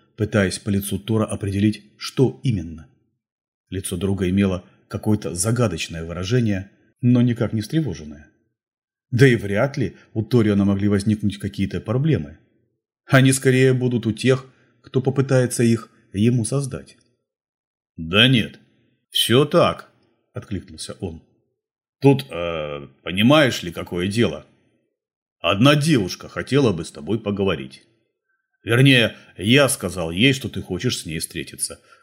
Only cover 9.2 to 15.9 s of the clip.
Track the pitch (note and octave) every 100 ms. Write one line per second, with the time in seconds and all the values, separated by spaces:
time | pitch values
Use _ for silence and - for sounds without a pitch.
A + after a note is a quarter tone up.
9.2 | C3 A2+ G2 G2+ C3+ C#3 G2 - _ A2+
10.2 | G#2 B2 G#2+ G2+ G2+ G2 G2+ G2+ G2+ G#2
11.2 | G#2 - G2 - G2 - - B2 D#3 A#2
12.2 | D2 - _ _ _ _ _ _ _ C3+
13.2 | C3+ C3+ C3+ B2+ C3 C3 B2 A#2+ A2 G#2+
14.2 | B2+ B2+ - _ _ _ - C3+ C3+ C3+
15.2 | C3+ C3 B2 - A#2 A#2 -